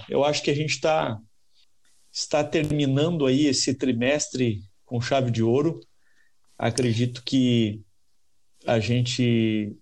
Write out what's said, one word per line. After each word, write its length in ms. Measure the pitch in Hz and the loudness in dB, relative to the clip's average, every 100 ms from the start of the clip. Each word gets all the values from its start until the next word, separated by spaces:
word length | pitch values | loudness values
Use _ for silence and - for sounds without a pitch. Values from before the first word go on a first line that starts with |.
| - | -4
Eu 160 | 139 143 | 0 0
acho 180 | 147 | 0
que 80 | - | -2
a 40 | 143 | -2
gente 260 | 156 - | -2 -2
tá, 360 | 165 156 139 110 - _ _ _ _ _ _ _ _ | 0 0 -2 -6 -14 _ _ _ _ _ _ _ _
está 320 | - - 151 | -12 -2 -2
terminando 840 | 147 165 151 151 139 135 160 170 131 | 0 0 0 0 2 2 0 2 2
aí 200 | 131 151 | 4 2
esse 280 | 135 - | 2 0
trimestre 880 | 131 131 117 123 147 - 127 123 101 - _ - | -2 0 0 0 0 -4 -2 -2 -2 -10 _ -8
com 140 | 120 | -6
chave 320 | 120 135 123 | 0 0 0
de 100 | 113 | 0
ouro. 380 | 113 127 160 160 - _ _ _ _ _ _ - | 2 2 0 -4 -14 _ _ _ _ _ _ -6
Acredito 680 | 113 117 123 110 123 123 | -2 0 0 0 -2 -4
que 580 | - 135 123 120 107 107 - _ _ _ _ _ _ _ - | -2 0 2 2 0 -4 -14 _ _ _ _ _ _ _ -2
a 140 | 117 | 0
gente 960 | 101 123 120 - 123 117 110 107 104 - | 2 0 0 0 2 2 2 0 -4 -10